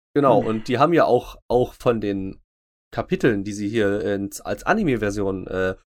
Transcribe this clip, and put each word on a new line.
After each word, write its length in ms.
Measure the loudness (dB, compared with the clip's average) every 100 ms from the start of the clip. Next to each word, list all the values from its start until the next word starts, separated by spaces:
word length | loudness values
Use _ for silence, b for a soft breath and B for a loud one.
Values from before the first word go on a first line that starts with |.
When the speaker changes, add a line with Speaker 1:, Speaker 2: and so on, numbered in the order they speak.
| _
Speaker 1:
genau. 260 | 2 4 4
Speaker 2:
Hm. 60 | 2
Speaker 1:
Und 200 | -2 -2
die 100 | 2
haben 160 | 4
ja 100 | 4
auch, 320 | 4 2 0 -10 -2
auch 280 | 0 0
von 260 | 0 0 0
den 400 | 0 -4 -6 -10 _ _ _ _ _
Kapiteln, 520 | -8 -4 0 2 2
die 80 | -2
sie 160 | -6 -4
hier 320 | 0 0 0
ins, 400 | -2 -4 -4 -8
als 240 | -8 -6
Anime-Version, 840 | -2 0 0 0 0 -2 -4 -4 -6
äh, 300 | -2 -2 -4 _